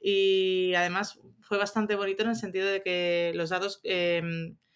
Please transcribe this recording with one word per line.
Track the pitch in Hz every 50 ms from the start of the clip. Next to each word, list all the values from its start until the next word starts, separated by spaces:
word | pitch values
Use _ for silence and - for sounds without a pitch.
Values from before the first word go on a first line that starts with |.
y | - 196 202 196 196 190 190 190 190 190 185 185 185 180 180
además | 175 175 175 175 190 208 196 - - - - - _
fue | _ - 208
bastante | 202 202 202 - 220 214 208 208
bonito | 202 202 196 196 202 214
en | 233
el | 226
sentido | 226 - 190 180 190 190
de | 196 196 190
que | 196 185 180 180 175 175 175 170 170 170 170
los | 170 170 160
datos, | 185 180 190 202 196 - -
em, | - 185 180 175 175 175 170 165 170 165 165 165 165 - - _ _ _